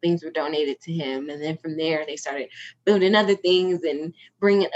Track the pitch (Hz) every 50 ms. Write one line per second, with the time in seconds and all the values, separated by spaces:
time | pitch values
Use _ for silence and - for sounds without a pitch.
0 | - 170 175 165 156 160 - 160 151 151 160 151 151 143 131 - - 170 165 165
1 | 147 135 135 135 143 147 147 147 147 156 156 160 - 160 156 160 160 160 160 151
2 | 156 147 147 151 - 143 139 143 127 - - - - - - _ - 190 208 196
3 | 185 190 214 214 208 196 202 196 - 180 185 185 185 185 180 170 165 156 139 147
4 | 156 165 - _ - _ _ _ 202 202 202 202 185 - -